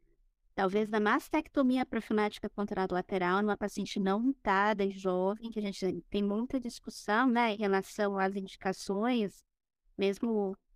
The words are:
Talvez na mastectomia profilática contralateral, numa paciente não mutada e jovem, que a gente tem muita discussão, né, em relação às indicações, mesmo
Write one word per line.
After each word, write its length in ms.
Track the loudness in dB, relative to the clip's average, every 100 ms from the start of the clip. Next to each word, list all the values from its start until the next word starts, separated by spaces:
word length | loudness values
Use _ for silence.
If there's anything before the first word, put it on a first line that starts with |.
| _ _ _ _ _
Talvez 340 | -2 0 2 0
na 120 | 2
mastectomia 840 | 2 2 0 -2 0 2 4 2
profilática 640 | 0 -4 0 0 0 -2 -10
contralateral, 920 | -6 -4 -2 0 -2 -2 0 2 2
numa 140 | 2 0
paciente 420 | -4 -4 -6 -2
não 220 | 0 2
mutada 640 | 0 -2 0 2 2 2
e 60 | 0
jovem, 600 | 0 -2 2 0 -2 -6
que 80 | -6
a 40 |
gente 380 | -6 -2 -4 -4 -4
tem 140 | -2
muita 380 | 0 0 -2 -4
discussão, 680 | -6 -12 -16 -10 0 4 4
né, 280 | 4 2
em 20 | 2
relação 600 | 2 2 0 -2 -2 2
às 180 | 0 -2
indicações, 1040 | -10 -6 -4 -4 -4 -2 0 0 -2 -6 _ _ _ _ _ 0
mesmo 580 | 0 0 0 0 0 -4 _